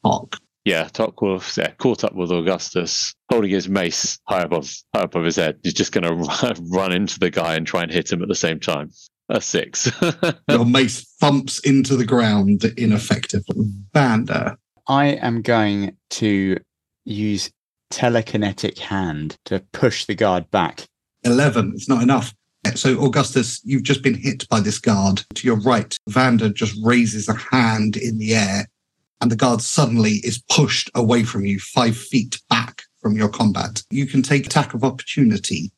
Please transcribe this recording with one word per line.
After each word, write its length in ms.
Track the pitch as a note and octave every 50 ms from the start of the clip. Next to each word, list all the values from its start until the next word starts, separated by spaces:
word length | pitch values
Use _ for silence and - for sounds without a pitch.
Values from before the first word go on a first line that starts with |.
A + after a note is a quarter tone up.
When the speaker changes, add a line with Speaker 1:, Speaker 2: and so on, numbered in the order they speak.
| -
Speaker 1:
Tok. 320 | A2 A#2 - - - - - _ _ _ _ _
Speaker 2:
Yeah, 200 | G2+ F2+ D#2+ D#2+
Tok 360 | - _ - A2+ - - -
will, 200 | A2 G2 F#2+ F#2 - - -
yeah, 160 | - E2 - - _
caught 260 | - C3 A2 - -
up 100 | G#2+ -
with 160 | F#2 F2+ E2
Augustus, 840 | F2+ F2 E2 F2+ F#2 E2+ - - - F#2 E2+ D#2+ - - - - - _ _ -
holding 180 | B2+ A#2 G#2 F#2+
his 180 | F#2+ F#2+ F2+ F#2+
mace 520 | G2 G2 F2+ E2+ - - - - - - _ -
high 140 | G2+ F#2
above, 300 | F2 D#2 E2+ E2 C#2 - - - _ _ -
high 80 | G#2+
above 220 | F#2+ E2 - F2+ E2
his 100 | E2+ E2
head. 240 | - E2+ D#2 D2 _ -
He's 100 | F2 D2+
just 160 | - - -
gonna 240 | - G2 E2+ E2+ E2
<laughs> 280 | E2+ E2+ C#2+ - -
run, 120 | - A#2+ G#2+ F2 E2+ E2
run 220 | F2+ F#2+ G2 F#2
into 260 | F2+ F2+ G#2 F2 - -
the 120 | F#2 F2+
guy 260 | - F#2+ E2 E2 D#2+
and 100 | D#2+ E2
try 160 | - - F2+
and 80 | F2 D#2+
hit 220 | E2 F2 D#2 -
him 100 | F2 E2+
at 60 | F2+ G2+
the 80 | F#2
same 240 | - - E2 D#2+ D2+
time. 300 | - - D#2+ C#2+ D2+ D2+ _ _ - - _ _ _ -
A 120 | - A2
six. 500 | - - - E2+ - - - - - B2+ - - F3 E3+ D3+ -
<laughs> 280 | - E3+ D#3 _ _ -
Speaker 1:
Your 160 | C#3+ A#2+ A#2
mace 380 | A#2 B2 C3+ C3 A#2 - - - _ _ _
thumps 380 | - D3 C#3+ C3+ C3+ - - -
into 360 | - C#3+ C3+ C3+ B2 - C3+
the 80 | B2 A#2+
ground 580 | G#2+ C3 A#2+ A#2 A2 G#2+ G#2 G2 G2 G#2 G2 A2+ A2 -
ineffectively. 960 | - A#2+ A2 G#2+ G#2+ - - - - - - - G2 F#2+ - - - A2 G#2 G2 G2+ G2+ -
Vander. 640 | - D3+ C#3 B2 A2 A2 - - - - E2+ - - _ _ _ _ _ _
Speaker 3:
I 200 | - C3+ C#3 C#3+
am 360 | C#3+ C#3 - - B2 A#2 A2+
going 540 | G#2+ - A#2 A2+ G#2+ G#2 G2+ G2+ G2+ F#2+ - _ _ _
to 480 | - - A2+ G#2+ G2+ G2 F#2+ F#2+ F#2 - _ _ _ _ _ _ _ _ _
use 460 | - G#2+ G#2 G#2+ G#2+ G#2 F#2+ - - _ _ _ _ _ _ _ _
telekinetic 840 | - - - A#2+ A#2+ A2+ G#2+ - - A2 G#2+ G2+ F#2+ - - G#2 - -
hand 580 | - - G2+ G2 F#2 E2+ D#2 D2+ D#2 D2+ - _ _
to 120 | - G2 F#2+ - _
push 320 | - - - A#2+ - - -
the 100 | - G#2
guard 340 | E2+ A2 G2+ F2+ F2+ E2 _
back. 340 | - G2 E2+ D2+ - - - _ _ _ _ _ _ _ -
Speaker 1:
Eleven. 480 | A#2+ A#2+ B2+ C#3+ C#3+ G#2+ A#2 G2+ - -
It's 140 | - - -
not 140 | C3+ A#2 A#2+
enough. 280 | B2 C#3 A#2+ - - - _ _ _ _ _ - G2+ -
So, 280 | - - C3+ C3 G#2+ C3
Augustus, 560 | C3 A#2 - C#3 - - C3 A2+ - - - _
you've 180 | A#2 C#3 C3+
just 220 | C3+ - C#3 C3+ -
been 100 | C3+ A#2
hit 340 | - - C#3 - C3 - -
by 120 | A#2+ A2
this 180 | G2 G#2 G#2 -
guard. 460 | - A#2+ G#2+ G2 G2 G2 F#2+ G2 - _ -
To 140 | - - B2+
your 80 | A#2
right, 360 | G#2+ G2+ B2+ B2 G#2+ - - - - _ -
Vander 420 | G#2 C3 C3 B2+ A#2+ A2 A2 G#2+
just 260 | G2+ - A2+ G2+ F#2+ G#2+ A2
raises 440 | A#2 B2 A#2+ A#2 G#2+ G#2 G#2+ G2+ -
a 60 | A2
hand 640 | - - - - C3 A#2+ A2+ A2 A2 G#2+ G#2+ G#2
in 220 | G#2+ - A#2 A2 A2
the 160 | G#2+ A2 A2+
air, 320 | A2 G#2 F#2+ G2 G2+ - - _ _ _ _ _ _ _ _ _ _
and 100 | A#2 A#2+
the 60 | A#2
guard 240 | A2 C#3 B2+ A#2+ A2+
suddenly 580 | - - - - D3 A#2 A#2 A#2 G#2+ G#2+ G#2+ G#2 -
is 180 | B2 A#2 - _ _
pushed 400 | - - D3 - - - - - _
away 280 | B2+ A#2 A2 A#2+ A#2+
from 220 | G#2 - - G2 G2+
you, 120 | G2+ G2 F#2+
five 360 | - - - C3 A#2+ A#2 A2+
feet 440 | - - - - B2+ G#2+ - - - _ _
back 320 | - A#2+ A#2+ A#2 - - - _ _ _
from 160 | - A2 G#2+
your 120 | G#2+ G#2+ G#2
combat. 540 | - - A#2+ G#2 F#2+ - - G#2+ A2+ - - _
You 160 | - C3+ C#3+
can 140 | C3 - C#3
take 240 | B2 - D3 C#3 C3+
attack 280 | - - D#3 C#3 - -
of 80 | A#2 B2
opportunity. 840 | C3 C3 C3 - - - D#3 C3+ A2+ G#2+ G2 - - - D2+ D#2+ G2+ _